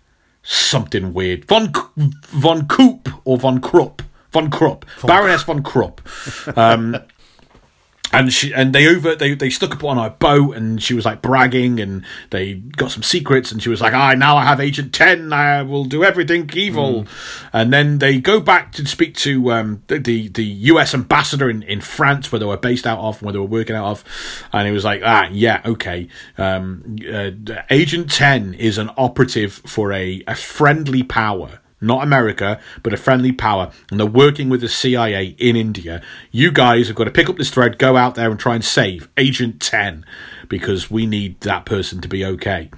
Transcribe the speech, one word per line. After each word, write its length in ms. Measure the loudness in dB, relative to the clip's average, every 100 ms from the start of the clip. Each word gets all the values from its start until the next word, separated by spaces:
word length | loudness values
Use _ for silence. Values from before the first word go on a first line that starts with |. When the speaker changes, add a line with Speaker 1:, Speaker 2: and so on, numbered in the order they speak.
| _ _ _ _
Speaker 1:
something 720 | -6 -2 0 0 -2 -4 -4
weird. 320 | -4 -4 -4 2
Von 260 | 2 2
K-, 80 | -4 -6 -2 -2 -2 -8
Von 380 | 0 0 0 0
Koop 540 | 6 6 6 -10 -8
or 120 | -2 0
Von 220 | 2 0
Krupp. 420 | 2 2 2 -6 -18 _ _
Von 180 | -2 0
Krupp. 340 | 0 0 0 -14 -6
Speaker 2:
Von 80 | 4
Speaker 1:
Baroness 360 | 4 4 0
Speaker 2:
Krupp. 120 | -2 -4
Speaker 1:
Von 60 |
Krupp. 960 | -2 0 -2 -4 -18 -16 -14 -14 -6 2
Um, 380 | 4 4 0 -6
<laughs> 1080 | -10 _ _ _ _ _ _ _ _ _ 0
and 200 | 2 2
she, 200 | 0 -2
and 200 | 0 4
they 120 | 6 6
over, 280 | 6 2
they, 200 | 0 -2
they 140 | 0 -2
stuck 220 | -2 -4
up 100 | -4
on 120 | -2 -2
her 120 | -2
boat, 440 | 0 4 6 4 0
and 260 | -4 -4
she 100 | -2
was, 100 | 0 -2
like, 140 | -2
bragging, 580 | 0 4 4 2 0 0
and 240 | -4 -8 -12 -18 -8
they 240 | -6 -6
got 360 | -8 -12 -6 -4
some 120 | -4
secrets, 500 | -2 -2 2 0 0
and 100 | -6
she 60 | -4
was 100 | 0
like, 100 | 2
"Ah, 180 | 4 4
now 220 | 4 4 4
I 80 |
have 160 | 4 2
Agent 320 | 0 -4 -6
ten, 380 | 2 2 2 0
I 300 | 0 2 0
will 220 | -2 -4
do 200 | -4 0
everything 440 | 0 2 0 -2 -2
evil." 500 | -4 -4 -2 -2 -2
Speaker 2:
Mm. 40 | -6 -14 -16 -16 -6
Speaker 1:
And 180 | -2 2
then 260 | 4 4 2
they 200 | 2 2
go 200 | 2 2
back 320 | 4 2 2
to 140 | -8 -6
speak 280 | -2 -2 -2
to, 340 | -2 0 0
um, 300 | 0 -2 -6 -6
the, 100 | -4
the, 300 | -2 -4 -4
the 160 | -6
U 340 | -6 0 4 6
S 140 | 4
ambassador 540 | 0 2 2 2 0 -2
in, 120 | -2
in 180 | -6 -8
France, 480 | -8 0 0 0 -2
where 60 | -4
they 80 | -4
were 100 | -2
based 280 | -2 -2 -2
out 120 | -4
of, 220 | -4 -6
where 100 | -8
they 60 | -6
were 60 | -4
working 300 | -4 -4 -4
out 100 | -4
of, 140 | -6 -10 -14 -12 -14 -6
and 140 | -2 0
he 60 |
was 120 | 0
like, 160 | -2 0
"Ah, 240 | 2 2 2
yeah, 300 | 0 0 0 -2
okay. 420 | -6 -6 -8 -10 -16 -16 -4
Um, 580 | -2 -2 -6 -10 -12 -12 -10
uh, 200 | -8 -8 -10 -12 -10 0
Agent 400 | 2 2 -2 -4
ten 420 | 2 2 2 -2
is 220 | -2 -2 -2
an 120 | -6 -2
operative 540 | -2 2 0 0 -4
for 400 | -8 -10 -4 -4
a, 300 | -4 -6 -8 -8
a 80 |
friendly 680 | -10 -8 2 2 2 0 -2
power." 580 | -2 -2 -2 -4 -8 -16 _ -6
Not 220 | -2 0
America, 560 | 2 2 2 -2 -4 -6 -10 -10
but 100 | -6
a 40 | -4
friendly 340 | 0 2 2
power. 400 | 0 0 0 -4 -10 -8
And 80 | -2
they're 60 | 0
working 400 | 4 4 4 -2
with 140 | -2
the 60 | -2
C 280 | -2 0 0
I 120 | 0
A 140 | -2 -6 -2
in 160 | 2
India. 480 | 2 0 -6 -8 -12 -14 -20 -8
You 180 | 0 2
guys 380 | 4 4 4 2
have 80 | 0
got 80 |
to 80 | 0
pick 160 | 2 0
up 80 | 0
this 140 | -2
thread, 280 | 2 2 4
go 180 | 4 4
out 200 | 2 0
there 160 | -2
and 80 | -2
try 160 | -2 -2
and 80 |
save 440 | 0 0 0 -4 -8 -2
Agent 440 | 0 0 -4 -4
ten, 440 | -4 -2 -4 -8 -18 -20 -20 -18 -10
because 420 | -8 -4 -4 -4
we 160 | -2 -2
need 340 | -2 -6 -8
that 240 | -6 -6 -4
person 340 | -4 -4 -8
to 80 | -8
be 160 | -6
okay. 440 | -6 -6 -4 -6 -8